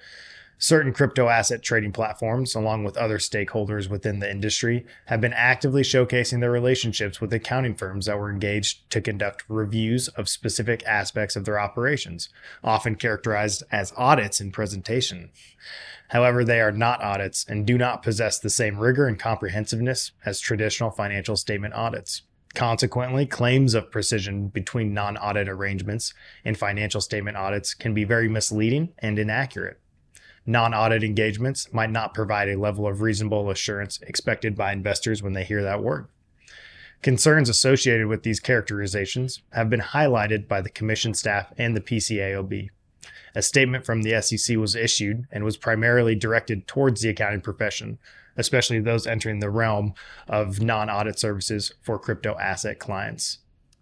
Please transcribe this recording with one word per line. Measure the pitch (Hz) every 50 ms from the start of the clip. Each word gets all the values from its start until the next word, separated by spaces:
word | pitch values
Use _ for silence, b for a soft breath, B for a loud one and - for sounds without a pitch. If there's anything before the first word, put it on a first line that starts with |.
| B B B B B B B B B B B
Certain | B - - 160 156 147 131
crypto | 120 - 139 110 - 131 123
asset | 117 117 113 107 - 123 110
trading | - - 120 110 104 101
platforms, | 92 - 113 107 107 - 117 110 117 127 131 123 -
along | 110 110 110 110 110 104
with | 101 98
other | 123 117 110 107 101
stakeholders | - - - 104 98 - - 110 104 101 107 104 95
within | 95 104 101 - 110 101
the | 101 101 101
industry, | 98 98 101 107 - - - 120 117 120 120 B B B B
have | - 120 113
been | 117 117
actively | 117 117 120 123 131 - - 135 131 143 131
showcasing | - - 127 123 120 123 123 123 - 123 120
their | 123 120
relationships | 120 120 123 127 131 127 - 113 101 - 107 101 - -
with | 113 98
accounting | 120 110 - - 123 131 131 120 98
firms | - 101 92 95 101 92
that | 107 104
were | 101 104 104
engaged | 101 98 104 101 104 107 104 - - - _ _
to | - 113
conduct | - 113 104 95 104 101 - - -
reviews | - 107 110 107 101 110 113 110 110 120 127 123
of | - - - -
specific | - - - - 113 - - 107 117 117 113 -
aspects | 110 107 104 95 - - 107 107 - -
of | 107 95
their | 107 104 104
operations, | 104 101 - 123 120 135 147 - - - 85 85 - - B B B B B B -
often | 107 110 107 - 120 107
characterized | - - 117 107 104 - 117 107 104 107 107 98 - - -
as | 110 104 95 - -
audits | - 123 131 151 131 104 104 - -
in | 104 95
presentation. | 92 - 107 92 104 95 - - 113 131 123 - 95 87 87 87 B B B B B B B B B B B B B B B
However, | B - 120 123 123 123 123 120
they | 117 120 117
are | 110 107
not | 101 107 117 117 123 113 110
audits | 104 98 98 98 98 - - -
and | - 110 104 104
do | 110 123
not | 123 123 123 113 -
possess | - 120 107 104 113 107 - -
the | - 107
same | - - 117 104 101 101
rigor | 110 123 127 139 143
and | 127 107 -
comprehensiveness | - 113 110 - 110 95 90 107 107 - 117 113 120 127 127 - - - - _ -
as | 107 98 -
traditional | - - 117 104 107 104 - - 117 107
financial | - - 104 101 101 98 92 - 107
statement | 95 - - 104 98 101 107 -
audits. | 110 113 117 113 107 - - - - - _ _ _ _ - -
Consequently, | - 123 117 113 - - 117 - 120 123 127 127 135 143
claims | 123 - - 123 120 127 135 135 127 110
of | 110 95 -
precision | - 107 101 - 113 107 95 101 98 101 101
between | 101 - 101 95 - - 120 110 104
non-audit | 101 104 101 101 104 107 101 104 101 104 101
arrangements | 98 95 95 98 98 98 95 95 104 104 110 - - B B B B B B B
and | 113 107
financial | - 107 101 101 104 107 104 - 104
statement | - - 110 104 98 104 104
audits | 98 95 98 101 104 98 - -
can | - - 117 107
be | 107 104
very | 101 120 117 117
misleading | 110 110 110 - - 110 107 110 113 127 147 165 175 -
and | - - 107 107 104
inaccurate. | 107 107 107 123 143 135 - 95 92 92 - - _ _ _ _ _ _ B B B B B B B
Non-audit | 117 113 120 117 117 113 107 113 113 113 113 110
engagements | 107 104 107 107 107 98 107 123 135 135 - - -
might | - 117 113 113
not | 110 117 110 104 -
provide | 107 107 98 104 104 101 98
a | 101
level | 98 104 104 98 104 104
of | 104 98 98
reasonable | 110 113 107 98 110 104 107 104 101 101
assurance | 95 - - - 104 101 101 98 - -
expected | - - - - - - 110 - - 110 104
by | 107 101 98
investors | 101 98 95 104 98 - - 117 110 104
when | 101 98 95
they | 95 92
hear | - 104 104
that | 98 95 101 104 104
word. | - 151 - - - _ _ _ _ _ B B B B B B B B B B B B B -
Concerns | 131 127 120 - 156 151 156 139 120
associated | 113 - - 131 135 127 - 131 117 113 110
with | 107 110 107 -
these | 113 110 -
characterizations | - - 127 113 104 - 104 101 101 95 98 104 98 - - 127 127 127 - - - _
have | - 117 113 110
been | 120 110
highlighted | - - - 147 151 139 123 110 104 104 110 104 101
by | - 104 98
the | 92 98
commission | - - 110 110 107 - - 113 104
staff | - - 113 101 101 92 - -
and | - 120 117 113
the | 107
P | - - 120 110
C | - - 110 101
A | 98 95 98
O | 98
B. | 95 95 101 101 101 98 - _ _ _ _ _ B B B B B B B
A | 113 -
statement | - - 139 135 123 127 127 -
from | - 113 110
the | 107 110 113
S | 110 - - 113
E |
C | 104 - - 117
was | 110 110 101 98
issued | 117 113 113 - - 107 101 107 120 123 -
and | - 107 104
was | 110 107
primarily | - - 117 113 110 113 120 120 123 120 113 113
directed | 101 117 110 113 120 - - 110 98 -
towards | - - 135 135 135 117 101
the | 110 110
accounting | 98 - 110 101 104 98
profession, | - 110 98 - 110 104 - - 110 107 113 - B B B B B B B
especially | - 113 - - 127 - - 120 113
those | 107 117 117 113 -
entering | 113 113 110 - 113 107 104
the | 104 101
realm | 101 113 113 113 107 104 104 104 90 B B B B B B
of | - - 107 107 98 98 101
non-audit | 113 117 113 107 107 110 101 101 104 110 - -
services | - 107 101 98 - - 110 104 98 - - _
for | - - 110 98
crypto | - - 107 - - 107 101
asset | - 98 95 95 - - 107 104 -
clients. | - - 101 95 104 110 110 - - - - - _ _ _ _ _ _ _ _